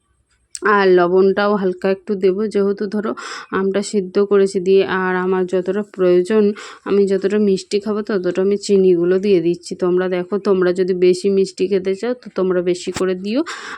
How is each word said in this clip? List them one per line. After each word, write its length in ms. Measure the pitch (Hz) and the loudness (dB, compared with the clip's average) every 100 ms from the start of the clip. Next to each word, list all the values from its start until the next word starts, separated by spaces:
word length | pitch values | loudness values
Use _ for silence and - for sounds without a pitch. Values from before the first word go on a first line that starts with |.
| _ _ _ _ _ - 196 | _ _ _ _ _ -6 0
আর 220 | 208 190 | 2 4
লবণটাও 680 | 180 175 185 190 190 208 208 | 4 4 4 2 2 0 0
হালকা 360 | 190 180 190 | -2 -2 -2
একটু 240 | 190 - 202 | -4 -4 -2
দেবো, 320 | 190 185 214 | 0 0 -2
যেহেতু 400 | 202 196 202 214 | 0 -2 -2 -4
ধরো 280 | 208 214 247 - - - | -4 -4 -8 -10 -16 -8
আমটা 300 | 185 190 190 | -4 -2 -2
সিদ্ধ 380 | 202 208 180 190 | -2 -2 -2 0
করেছি 400 | 202 202 196 196 | 2 4 2 0
দিয়ে। 260 | 180 190 190 | 2 4 4
আর 300 | 190 185 185 | 0 0 0
আমার 300 | 185 185 180 | 0 0 0
যতটা 380 | 185 180 190 208 | -2 -2 -4 -4
প্রয়োজন, 640 | - 180 180 180 220 208 208 - - - | 0 2 4 4 2 2 0 -10 -14 -2
আমি 220 | 196 196 | 2 2
যতটা 300 | 190 190 208 | 0 0 0
মিষ্টি 420 | 208 190 - 202 | 2 0 -2 -4
খাবো 220 | 208 208 | -2 -6
ততটা 400 | 208 208 180 175 | -4 -4 -2 0
আমি 160 | 190 202 | 0 0
চিনিগুলো 640 | 202 202 185 175 175 185 | 2 4 4 4 2 0
দিয়ে 220 | 202 185 | 2 2
দিচ্ছি। 340 | 165 175 - 185 | 2 -2 -6 -4
তোমরা 340 | 180 180 185 | 0 0 0
দেখো, 280 | 185 175 208 | -4 -4 -4
তোমরা 360 | 196 190 180 | 0 2 2
যদি 200 | 180 185 | 0 -2
বেশি 360 | 180 180 180 196 | 2 2 2 0
মিষ্টি 380 | 196 190 - 190 | 0 0 -2 -2
খেতে 280 | 196 190 190 | -2 -2 -6
চাও 180 | 233 | -6
তো 140 | 247 - - | -8 -10 -4
তোমরা 260 | 185 180 | -2 0
বেশি 300 | 180 175 - | -2 -4 -4
করে 240 | 180 185 185 | -4 -4 -4
দিও। 280 | 196 233 339 - - | -4 -4 -4 -8 -14